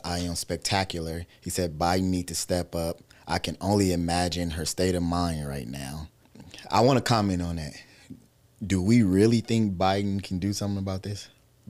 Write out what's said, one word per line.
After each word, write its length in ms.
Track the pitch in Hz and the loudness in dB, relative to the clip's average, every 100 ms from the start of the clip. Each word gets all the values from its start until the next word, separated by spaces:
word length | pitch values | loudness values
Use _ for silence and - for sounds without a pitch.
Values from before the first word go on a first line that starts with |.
I 160 | 85 87 | -6 -4
Am 160 | 87 82 | -4 -6
Spectacular. 880 | - 85 - 98 95 85 82 85 87 - | -6 -4 0 0 0 -4 -6 -8 -10 -12
He 100 | 87 | -6
said, 300 | 92 87 76 | -2 -2 0
"Biden 300 | 87 92 95 | 2 2 2
need 180 | 92 85 | 0 -2
to 80 | 87 | -6
step 400 | - 90 82 85 | -2 -2 -2 -4
up. 240 | 82 - - - - | -4 -6 -14 -18 -6
I 120 | 85 | -4
can 160 | - 80 | -4 -6
only 320 | 92 104 95 | 0 2 4
imagine 580 | 87 85 87 90 82 85 | 2 0 0 0 -2 -4
her 140 | 78 78 | -4 -6
state 280 | - 92 87 | 0 0 2
of 80 | |
mind 440 | 87 87 87 80 71 | 0 0 0 -2 -6
right 200 | 69 58 | -8 -10
now." 420 | 69 67 76 76 _ _ - - - - | -10 -10 -10 -14 _ _ -20 -20 -18 -2
I 120 | 101 | 4
wanna 180 | 120 131 | 6 4
comment 400 | - 117 101 90 | 4 2 2 0
on 140 | 87 85 | -2 -4
that. 180 | 73 - - - - - _ _ _ - 101 | -8 -12 -20 -20 -20 -20 _ _ _ -12 -2
Do 160 | 98 | 0
we 220 | 92 120 | 4 6
really 380 | 98 92 110 120 | 6 6 6 4
think 320 | - 113 107 | 2 2 2
Biden 500 | 90 95 101 101 98 | 2 2 2 0 -2
can 160 | - 92 | -2 -4
do 140 | 98 | -2
something 240 | 101 101 98 | -2 -4 -4
about 260 | 98 95 | -4 -6
this? 240 | 101 101 - _ _ _ - | -6 -10 -12 _ _ _ -14